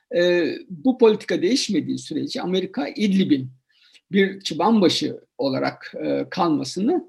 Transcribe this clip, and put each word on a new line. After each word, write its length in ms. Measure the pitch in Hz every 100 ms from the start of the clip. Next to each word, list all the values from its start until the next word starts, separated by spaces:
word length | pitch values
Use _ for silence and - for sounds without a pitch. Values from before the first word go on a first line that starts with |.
| -
E, 380 | 175 175 175 151 - -
bu 300 | 175 254 247
politika 440 | 226 214 - 175
değişmediği 560 | 170 262 - 180 135 131
sürece 420 | - 151 143 -
Amerika 480 | 180 185 190 - 285
İdlib'in 640 | - 208 190 165 139 131 - _ _ _ _ -
bir 280 | 196 196 196
çıban 400 | - 156 185 226
başı 400 | 175 - 147 - - -
olarak, 560 | 135 131 135 - - -
e, 220 | 156 139 135
kalmasını 720 | - 175 147 135 - 214 349